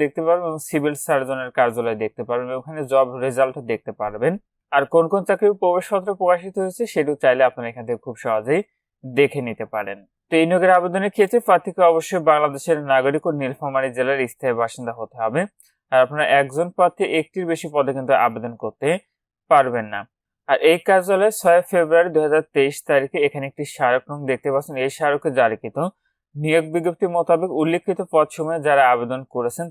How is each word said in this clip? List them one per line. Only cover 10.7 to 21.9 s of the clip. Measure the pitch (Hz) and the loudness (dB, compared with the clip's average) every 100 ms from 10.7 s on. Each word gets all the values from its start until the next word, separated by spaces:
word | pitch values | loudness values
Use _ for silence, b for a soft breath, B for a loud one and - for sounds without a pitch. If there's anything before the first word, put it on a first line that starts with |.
| 180 | 4
আবেদনের | 175 185 196 - | 2 -2 -2 0
ক্ষেত্রে | 190 240 - | 2 2 2
প্রার্থীকে | 180 - 180 170 | 2 2 2 4
অবশ্যই | 165 - 185 156 | 4 0 -2 2
বাংলাদেশের | 151 147 139 - 156 143 | 4 2 -2 -2 -2 2
নাগরিক | 135 135 151 175 | 2 2 0 -2
ও | 147 | -4
নীলফামারী | 131 139 143 135 131 120 | -6 -6 -4 -2 -2 -2
জেলার | 127 139 123 | -2 -2 -4
স্থায়ী | - 135 117 | -4 -4 -2
বাসিন্দা | 117 - 120 113 | -4 -6 -10 -10
হতে | 110 123 | -12 -6
হবে। | 113 135 202 _ b b - | -4 -2 -6 _ b b 0
আর | 131 131 | 2 2
আপনারা | 147 147 139 | 0 2 2
একজন | 139 139 175 - | 2 -2 -4 2
প্রার্থী | 175 - 185 160 | 0 0 -2 -2
একটির | 151 190 170 | -4 -6 -4
বেশি | 165 165 | -4 -4
পদে | 147 135 135 | -2 0 -2
কিন্তু | 127 135 120 | 0 2 2
আবেদন | 113 117 117 | -2 -10 -10
করতে | 110 - 139 185 _ _ _ _ - | -12 -4 -2 -2 _ _ _ _ 2
পারবেন | 147 131 120 107 | 4 4 -2 -6
না। | 101 101 _ _ _ - | -10 -12 _ _ _ -2
আর | 139 156 | 2 4
এই | 170 - | 4 4
কার্যালয়ে | 190 180 190 214 - | 2 2 2 2 2
ছয় | 185 175 180 | 4 4 4
ফেব্রুয়ারি | 180 156 | 0 4